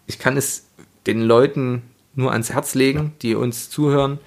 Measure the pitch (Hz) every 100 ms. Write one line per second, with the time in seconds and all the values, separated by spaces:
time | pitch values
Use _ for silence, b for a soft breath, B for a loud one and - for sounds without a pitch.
0 | - - 127 139 - - - _ - _
1 | - 107 113 117 143 143 127 123 120 _
2 | _ 135 127 113 113 135 143 127 135 147
3 | 151 151 113 110 123 120 - - 147 143
4 | 139 143